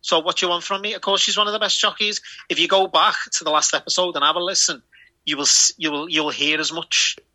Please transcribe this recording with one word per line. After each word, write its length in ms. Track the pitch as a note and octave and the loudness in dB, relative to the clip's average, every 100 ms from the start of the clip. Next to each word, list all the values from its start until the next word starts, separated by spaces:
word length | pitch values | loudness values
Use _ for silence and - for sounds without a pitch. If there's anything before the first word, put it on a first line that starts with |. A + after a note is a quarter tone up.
So 180 | - E3 | 2 0
what 200 | D#3+ E3 | 0 0
do 80 | F3+ | 0
you 40 | |
want 140 | F3 | 0
from 160 | - G3 | -2 -4
me? 120 | G#3 | -4
Of 80 | G3+ | -6
course, 180 | - G3 | -2 2
she's 160 | - G3 | 2 2
one 80 | G#3 | 0
of 60 | |
the 80 | G#3 | 0
best 180 | G#3 - | -2 0
jockeys. 420 | G#3+ - G#3 G#3 - - - | 0 0 -4 -4 -10 -20 -8
If 100 | D#3 | -2
you 80 | E3+ | 2
go 220 | F#3+ F#3+ | 4 4
back 260 | D#3+ G3 - - | 4 2 2 -4
to 100 | - | -4
the 60 | D#3+ | 0
last 220 | D3+ D3 | 0 2
episode 420 | D3 - - F3+ E3 | -2 -2 -2 -2 0
and 80 | |
have 100 | C#3+ | 0
a 60 | D#3 | 2
listen, 400 | F3 F#3+ - C#3+ _ - - _ | -2 0 0 -2 _ -20 -20 _
you 120 | - D3 | -6 -2
will 80 | |
s-, 280 | C#3+ - - - | 2 4 2 0
you 160 | D#3+ | -4
will, 160 | D3 D#3+ | -4 -2
you 160 | D#3 | -2
will 60 | D3+ | -2
hear 280 | C#3 C#3+ D3+ | -2 -2 0
as 140 | D3+ | -2
much. 440 | D#3+ - - - - _ | -6 -2 0 0 -4 _